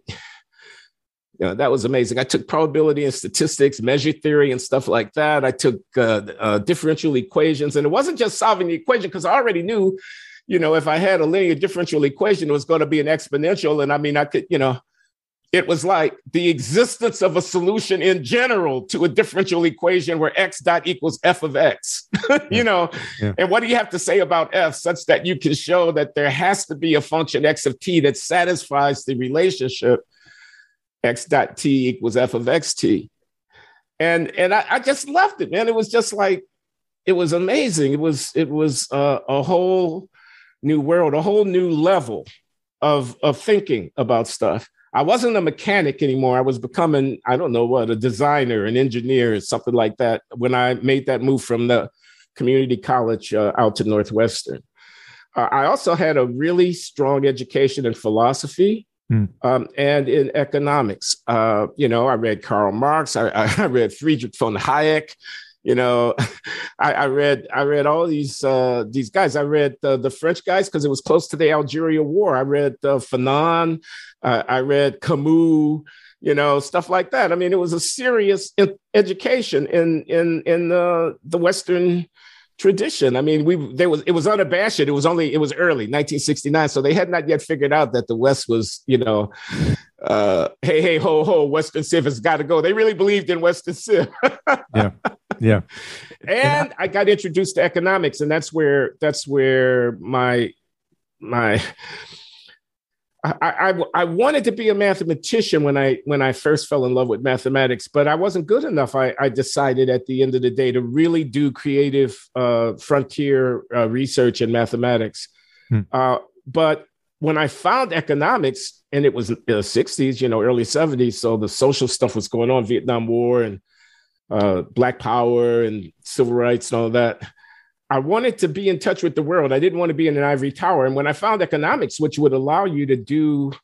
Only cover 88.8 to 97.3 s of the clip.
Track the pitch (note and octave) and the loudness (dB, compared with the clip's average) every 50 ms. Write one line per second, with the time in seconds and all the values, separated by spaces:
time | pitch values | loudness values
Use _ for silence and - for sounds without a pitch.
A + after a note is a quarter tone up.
88.8 | _ - C3 A#2 A#2+ A2+ G#2+ G#2 G#2 G2+ - - - - - - - - - - | _ 0 0 2 2 2 0 0 -2 -4 -8 -14 -14 -8 -4 -2 0 0 -2 -2
89.8 | - _ _ - - - G#2 G#2 G#2 G2+ F#2+ E2+ D#2 - - - - - D3+ D#3 | -4 _ _ -8 -4 -2 0 2 2 2 2 0 0 -2 -4 -4 -2 0 2 2
90.8 | E3+ F3+ E3 D3+ - F3+ D#3 D#3 D3 G3+ F#3 D#3+ D3 C#3 C#3+ D#3 D3+ - - D#3 | 2 2 0 0 0 2 2 2 2 2 2 2 2 2 0 -2 -2 -2 -4 -6
91.8 | D3+ - E3+ E3 B2+ D3 C3+ A2+ G#2 E3+ D#3+ D3 D3 C#3 E3+ D#3 D3+ F3 G#3 A3 | -4 0 0 2 2 0 -2 -2 -2 0 0 0 0 0 0 2 2 2 2 2
92.8 | A3 A3 G#3 E3 F#3+ G3+ G#3 G3+ D3+ F3 F3 E3 E3 F3 F3 - - E3+ E3+ - | 2 2 2 2 2 2 2 0 0 -2 -2 0 2 0 0 0 -4 -12 -12 -8
93.8 | - A3+ G#3 E3 C#3+ - - - B3 C4 - - - D4+ C#4 - - _ - G#2+ | -2 0 2 2 2 0 -4 -2 -2 -2 -2 -2 -2 -2 -2 -2 -2 _ 0 0
94.8 | G#2 F#2+ - - - - - _ _ - - - A2 A2+ G#2+ F#2+ - - - - | 0 0 -2 -6 -8 -8 -8 _ _ -12 -6 0 2 2 2 2 0 -6 -16 -20
95.8 | - - - - - - - - - - G3 B3 C#4 C#4+ C#4+ D4 C#4+ - - - | -18 -18 -18 -18 -20 -20 -20 -12 -6 -2 0 2 2 2 2 0 -2 -4 -4 -4
96.8 | F#3 F#3 D#3 G3+ F#3+ G3+ G#3 - - F3+ | -4 -2 0 2 4 4 2 2 0 -4